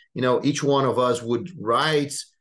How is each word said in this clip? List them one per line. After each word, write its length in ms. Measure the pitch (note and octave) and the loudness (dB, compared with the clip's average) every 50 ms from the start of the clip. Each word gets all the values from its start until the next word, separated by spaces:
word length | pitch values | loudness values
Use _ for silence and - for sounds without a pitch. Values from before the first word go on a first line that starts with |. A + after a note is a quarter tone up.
| _ _ - | _ _ -6
you 80 | - B2+ | -2 0
know, 180 | B2+ B2 - - | 2 2 2 2
each 200 | C#3+ D3 - D3+ | 0 0 0 0
one 240 | C#3 C#3 C#3 C3+ | 2 2 2 2
of 120 | B2+ G#2+ B2 | 2 2 2
us 220 | B2 B2 A#2 - | 2 0 0 -2
would 300 | A2+ A#2 A#2+ A2+ G2 - - - | -2 -2 -2 -2 -4 -6 -12 -6
write 540 | G2+ A2 A#2 C3 D3 D#3 D#3 D3 C#3+ C#3+ - - - - _ _ | -2 0 0 2 2 2 2 0 0 -2 -6 -10 -12 -14 _ _